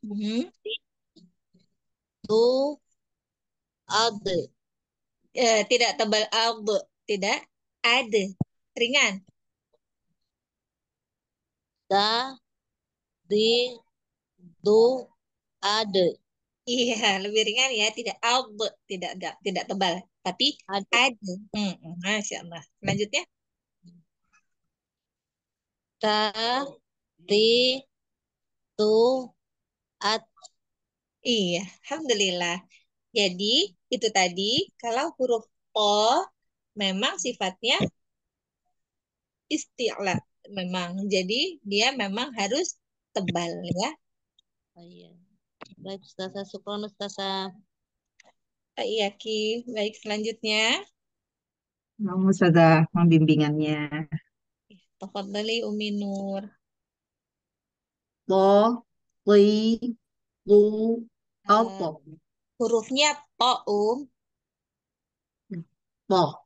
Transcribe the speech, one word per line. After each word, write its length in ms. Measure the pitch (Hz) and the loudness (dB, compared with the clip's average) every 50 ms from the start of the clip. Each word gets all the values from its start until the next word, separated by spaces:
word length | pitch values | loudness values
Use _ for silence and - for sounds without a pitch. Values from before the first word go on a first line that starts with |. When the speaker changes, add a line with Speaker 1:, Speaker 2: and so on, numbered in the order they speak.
| - | -12
Speaker 1:
Mhm. 480 | 214 202 202 214 208 220 233 311 370 _ _ _ 415 453 - _ _ _ _ _ _ _ - _ _ _ _ _ _ _ _ _ _ _ _ _ _ _ _ _ _ _ _ _ | -8 -8 -6 -4 -4 -2 -4 -4 -6 _ _ _ -12 -12 -12 _ _ _ _ _ _ _ -20 _ _ _ _ _ _ _ _ _ _ _ _ _ _ _ _ _ _ _ _ _
Speaker 2:
tu, 520 | - 214 220 233 240 254 262 277 285 302 - _ _ _ _ _ _ _ _ _ _ _ _ _ _ _ _ _ _ _ _ _ _ - 208 220 | 0 2 4 4 4 4 2 0 -2 -4 -8 _ _ _ _ _ _ _ _ _ _ _ _ _ _ _ _ _ _ _ _ _ _ 0 2 2
ad. 220 | 233 226 202 - 196 185 170 143 - _ _ _ _ _ _ _ _ _ _ _ _ _ _ _ _ _ - 254 | 2 -2 -4 -6 -4 -2 -2 -4 -6 _ _ _ _ _ _ _ _ _ _ _ _ _ _ _ _ _ -2 2
Speaker 1:
Eh, 160 | 233 226 214 208 214 | 2 2 2 2 2
tidak 200 | 247 240 240 226 - - | 2 2 2 2 0 -2
tebal 260 | 233 214 208 214 214 214 - 220 226 | -2 0 2 0 0 0 0 0 0
ad, 220 | 233 233 220 214 208 214 190 - _ _ _ _ - | 0 -2 -2 -2 -2 -2 -2 -2 _ _ _ _ -6
tidak 300 | 208 196 185 202 247 302 - _ _ _ _ _ _ _ _ 233 233 | -4 -2 -2 -2 -2 -4 -6 _ _ _ _ _ _ _ _ 2 2
ad. 180 | 254 262 220 208 214 190 196 190 _ - _ _ _ _ _ _ - | 2 0 0 0 0 0 0 -4 _ -6 _ _ _ _ _ _ -4
Ringan. 340 | 233 240 262 285 262 226 196 196 - _ _ _ _ _ _ _ _ _ _ _ _ _ _ _ _ _ _ _ _ _ _ _ _ _ _ _ _ _ _ _ _ _ _ _ _ _ _ _ _ _ _ _ _ _ _ _ _ _ _ _ _ _ | -4 0 2 2 2 2 0 -4 -12 _ _ _ _ _ _ _ _ _ _ _ _ _ _ _ _ _ _ _ _ _ _ _ _ _ _ _ _ _ _ _ _ _ _ _ _ _ _ _ _ _ _ _ _ _ _ _ _ _ _ _ _ _
Speaker 2:
Da, 160 | 196 196 202 214 226 233 254 269 269 254 _ _ _ _ _ _ _ _ _ _ _ _ _ _ _ _ _ _ | 0 2 2 2 2 0 -2 -4 -10 -16 _ _ _ _ _ _ _ _ _ _ _ _ _ _ _ _ _ _
di, 160 | 196 208 220 226 233 240 247 254 247 233 _ _ _ _ _ _ _ _ _ _ _ _ 180 175 _ _ _ | 0 2 2 4 2 2 0 -2 -6 -14 _ _ _ _ _ _ _ _ _ _ _ _ -20 -20 _ _ _
du, 160 | 202 208 220 226 240 262 254 240 - _ _ _ _ _ _ _ _ _ _ - | 4 6 6 6 6 4 0 -4 -10 _ _ _ _ _ _ _ _ _ _ -2
ad. 320 | 196 208 220 226 214 185 190 180 165 - _ _ _ _ _ _ _ _ _ _ - | 0 0 0 0 0 2 2 2 2 0 _ _ _ _ _ _ _ _ _ _ -6
Speaker 1:
Iya, 480 | 240 254 240 240 233 214 240 214 196 190 190 | -2 -2 0 0 -2 0 0 0 0 0 -2
lebih 180 | 208 208 220 220 220 | -2 0 0 0 0
ringan 220 | 214 240 262 269 262 214 | 0 0 0 0 0 0
ya, 60 | 208 220 220 - | -2 -2 -2 -4
tidak 180 | 240 214 - - - | -8 -8 -8 -4 -2
ad, 240 | 233 240 262 254 220 214 208 220 202 - _ _ _ | 0 0 0 0 -4 -8 -6 -6 -6 -8 _ _ _
tidak, 200 | 202 185 175 165 - 185 | -10 -8 -8 -8 -10 -8
tidak, 160 | 175 160 - _ _ | -10 -12 -12 _ _
tidak 180 | 202 190 180 - - | -6 -4 -4 -4 -6
tebal, 240 | 190 196 190 180 170 185 190 _ _ _ _ | -4 -2 -2 -2 -2 -4 -8 _ _ _ _
tapi 200 | 185 180 _ 247 285 294 _ - - 190 | -8 -4 _ 0 -2 -2 _ -12 -8 -6
Speaker 2:
Ad. 100 | 202 196 _ - | -6 -6 _ 0
Speaker 1:
ad. 220 | 233 247 269 247 214 - 190 180 190 208 214 - | 2 2 2 0 -4 -10 -10 -10 -10 -12 -10 -6
Hmm, 200 | 214 208 196 170 - _ - 175 175 175 | -4 -4 -4 -6 -8 _ -14 -14 -8 -6
Masya 320 | 190 208 214 202 - - - - | -4 -4 -4 -4 -8 -10 -12 -12
Allah. 160 | 170 165 165 156 _ _ _ | -14 -16 -18 -20 _ _ _
Selanjutnya. 440 | - 190 196 196 208 208 - 294 349 _ _ _ _ _ _ _ _ _ _ _ _ 175 175 175 165 _ _ _ _ _ _ _ _ _ _ _ _ _ _ _ _ _ _ _ _ _ _ _ _ _ _ _ _ _ _ _ _ _ _ _ _ _ _ _ | -6 -4 -2 -2 -4 -2 -4 -6 -6 _ _ _ _ _ _ _ _ _ _ _ _ -20 -20 -20 _ _ _ _ _ _ _ _ _ _ _ _ _ _ _ _ _ _ _ _ _ _ _ _ _ _ _ _ _ _ _ _ _ _ _ _ _ _ _ _
Speaker 2:
Ta, 320 | - 214 214 214 214 214 202 220 226 233 247 262 277 277 - _ _ _ _ _ _ _ _ _ 175 175 | -2 0 2 2 2 0 0 -2 -2 -2 0 -2 -2 -6 -10 _ _ _ _ _ _ _ _ _ -4 0
ti, 160 | 202 208 220 226 233 240 247 254 254 269 269 _ _ _ _ _ _ _ _ _ _ _ _ _ _ _ _ _ _ | 2 4 4 6 6 4 4 2 0 -2 -6 _ _ _ _ _ _ _ _ _ _ _ _ _ _ _ _ _ _
tu, 160 | - 214 214 214 220 233 247 262 262 254 233 _ _ _ _ _ _ _ _ _ _ _ _ _ _ | -2 2 2 4 4 4 4 2 0 -4 -8 _ _ _ _ _ _ _ _ _ _ _ _ _ _
at. 220 | - 202 220 220 214 _ _ _ - - _ _ _ _ _ _ _ _ _ _ _ _ _ _ _ | -2 -2 -2 -2 -4 _ _ _ -20 -20 _ _ _ _ _ _ _ _ _ _ _ _ _ _ _
Speaker 1:
Iya, 340 | 269 240 226 196 175 175 170 196 180 - _ _ | 0 0 0 2 0 -2 -4 -6 -8 -14 _ _
alhamdulillah. 720 | - 277 320 320 277 233 202 202 190 180 175 175 175 170 180 - _ _ _ _ _ _ _ _ _ _ 220 | -10 -10 -8 -2 -2 0 0 0 0 0 -2 -2 -4 -4 -6 -8 _ _ _ _ _ _ _ _ _ _ 0
Jadi, 560 | 202 190 180 180 202 208 233 285 370 415 _ _ _ _ - | 0 0 0 -2 -2 0 0 0 0 -2 _ _ _ _ -6
itu 140 | 247 - 220 208 196 | -2 -2 0 2 2
tadi, 240 | 185 180 175 180 196 208 240 294 392 - _ _ - | 0 0 0 -4 -4 -2 -2 -2 -4 -4 _ _ -8
kalau 240 | 233 226 247 285 339 302 _ | -6 -4 -4 -4 -4 -4 _
huruf 260 | 254 247 240 226 220 _ _ _ _ _ _ | -2 -2 -2 -2 -4 _ _ _ _ _ _
po 500 | 214 214 208 208 208 214 226 254 311 381 - _ _ _ _ _ _ _ _ _ 208 202 | 0 0 2 2 2 4 2 2 2 0 -4 _ _ _ _ _ _ _ _ _ -4 -4
memang 320 | 196 190 190 220 277 381 370 - | -2 -2 -2 -2 -4 -4 -4 -6
sifatnya 520 | 262 240 - 202 185 185 _ - 226 277 370 - - _ _ _ _ _ _ _ _ _ _ _ _ _ _ _ _ _ _ _ _ _ _ _ _ _ _ _ _ _ _ _ _ 302 | -8 -6 -4 -6 -6 -6 _ -2 -2 0 0 0 -4 _ _ _ _ _ _ _ _ _ _ _ _ _ _ _ _ _ _ _ _ _ _ _ _ _ _ _ _ _ _ _ _ -6
isti'la. 600 | 302 - _ _ - 254 214 - - 202 196 175 - - _ _ _ _ - 202 196 | -6 -6 _ _ -6 -4 -4 -4 -4 -4 -4 -4 -4 -6 _ _ _ _ -14 -10 -8
Memang. 320 | 180 180 180 185 175 175 180 190 202 208 190 | -8 -6 -4 -6 -6 -6 -6 -6 -4 0 0
Jadi, 460 | 185 185 185 214 254 302 381 349 294 _ 208 | 0 0 0 -2 -2 -2 -4 -6 -10 _ -4
dia 180 | 196 202 220 254 277 262 208 | -2 0 0 0 0 -2 -4
memang 260 | 196 190 214 247 294 247 220 | -4 -4 -6 -6 -6 -6 -6
harus 260 | 202 202 220 285 370 - - _ _ _ _ _ _ _ _ | -4 -2 -2 -2 -2 -4 -6 _ _ _ _ _ _ _ _
tebal, 380 | 220 190 175 175 175 175 170 170 175 180 175 170 175 | -6 -4 -2 -4 -4 -4 -4 -6 -8 -6 -6 -4 -4
ya. 100 | 208 269 320 _ _ _ _ _ _ _ _ _ _ _ _ _ _ _ _ 175 | -4 -6 -6 _ _ _ _ _ _ _ _ _ _ _ _ _ _ _ _ -20
Speaker 2:
Oh, 60 | 170 | -20
iya. 240 | 175 180 175 175 170 170 175 180 190 _ _ _ _ _ _ - - 190 _ - | -20 -20 -20 -20 -20 -20 _ _ _ _ _ _ _ _ _ -20 -20 -20 _ -16
Baik, 160 | 190 196 196 190 - | -14 -14 -14 _ -20
Ustazah. 360 | - _ 190 190 185 196 196 190 | -14 _ -14 -12 -10 -12 -14 -12
Syukron, 360 | - 190 _ - 208 208 208 214 | -14 -16 _ -10 -10 -10 -10 -12
Ustazah. 640 | 208 _ 202 202 190 - 196 196 190 190 190 190 185 - - _ _ _ _ _ _ _ _ _ _ _ _ _ _ _ _ _ _ _ _ _ _ - | _ _ -12 -12 -10 -10 -8 -6 -6 -6 -8 -8 -12 -16 -20 _ _ _ _ _ _ _ _ _ _ _ _ _ _ _ _ _ _ _ _ _ _ -8
Speaker 1:
Iya, 320 | - - 208 226 208 202 202 _ | -6 -4 -2 -2 -2 -4 -4 _
Ki. 440 | - 220 220 214 214 214 220 240 240 240 247 | -8 -6 -4 -4 -2 -2 -4 -6 -8 -10 -6
Baik, 180 | 214 208 214 214 - | -4 -4 -6 -6 -10
selanjutnya. 800 | - 214 208 208 214 226 226 - - 220 214 214 220 226 262 349 403 _ _ _ _ _ _ _ _ _ _ _ _ _ _ _ _ _ _ _ _ _ _ _ | -8 -6 -6 -4 -4 -6 -8 -6 -4 -2 0 0 2 0 0 -2 -4 _ _ _ _ _ _ _ _ _ _ _ _ _ _ _ _ _ _ _ _ _ _ _
Speaker 3:
Mohon 320 | 214 190 180 190 190 190 196 | -6 -4 -2 2 4 4 4
Ustazah, 560 | - 190 180 165 170 165 165 160 156 160 - _ | 4 4 6 6 8 8 8 8 6 4 2 _
mohon 160 | 180 170 170 160 | 4 4 6 6
bimbingannya. 960 | 160 156 156 151 151 151 147 151 151 151 151 151 151 151 147 - 156 160 151 - 160 _ _ _ _ _ _ _ _ _ _ 214 185 _ _ _ _ | 6 6 4 4 4 2 0 0 -2 -2 -2 -2 -4 -4 -6 -6 -8 -8 -6 -8 -10 _ _ _ _ _ _ _ _ _ _ -20 _ _ _ _ _
Speaker 1:
Tafadhali, 560 | - 196 _ 202 190 196 202 208 214 220 226 233 226 208 | -16 -12 _ -10 -10 -6 -6 -6 -4 -4 -4 -4 -4 -4
Umi 200 | 208 208 208 208 208 208 | -4 -4 -4 -4 -4 -4
Nur. 420 | 202 202 196 196 196 196 196 196 202 208 _ _ _ _ _ _ _ _ _ _ _ _ _ _ _ _ _ _ _ _ _ _ _ _ _ _ _ _ _ _ _ _ _ _ _ - | -6 -6 -6 -6 -6 -6 -8 -8 -10 -12 _ _ _ _ _ _ _ _ _ _ _ _ _ _ _ _ _ _ _ _ _ _ _ _ _ _ _ _ _ _ _ _ _ _ _ 0
Speaker 3:
Po, 560 | 190 190 190 196 202 202 208 226 240 240 - _ _ _ _ _ _ _ _ | 2 4 6 6 6 6 6 4 2 -2 -8 _ _ _ _ _ _ _ _
Pi, 160 | - 208 208 202 208 214 214 220 220 226 226 - 247 226 _ _ _ _ _ _ _ _ _ _ | 6 8 8 8 6 4 2 2 0 0 -2 -4 -8 -10 _ _ _ _ _ _ _ _ _ _
Tu, 80 | - 202 208 208 214 214 214 220 226 226 240 226 - _ _ _ _ _ _ _ 202 | 6 6 6 6 6 2 0 0 0 -2 -2 -4 -12 _ _ _ _ _ _ _ 2
Speaker 1:
Eh, 20 | 202 | 4
Speaker 3:
Ato. 360 | 214 233 226 190 190 175 160 156 151 143 151 156 156 _ _ _ _ _ _ _ _ | 4 4 0 -2 -6 -6 -6 -6 -8 _ -20 -20 -20 _ _ _ _ _ _ _ _
Speaker 1:
hurufnya 520 | 240 226 226 226 220 - 254 269 294 302 294 294 - _ _ _ | -2 0 0 0 0 0 0 2 2 2 2 -2 -8 _ _ _
to, 120 | 233 247 247 - - | 0 0 0 0 -2
Um. 320 | - 208 208 208 214 233 262 294 - _ _ _ _ _ _ _ _ _ _ _ _ _ _ _ _ _ _ _ _ _ _ _ _ _ _ _ _ 202 170 170 _ _ _ _ _ _ _ _ _ | -4 -2 0 0 0 -2 -2 -6 -14 _ _ _ _ _ _ _ _ _ _ _ _ _ _ _ _ _ _ _ _ _ _ _ _ _ _ _ _ -14 -14 -14 _ _ _ _ _ _ _ _ _
Speaker 3:
Po. 140 | 190 - 233 196 - - - | 2 2 2 2 0 -8 -20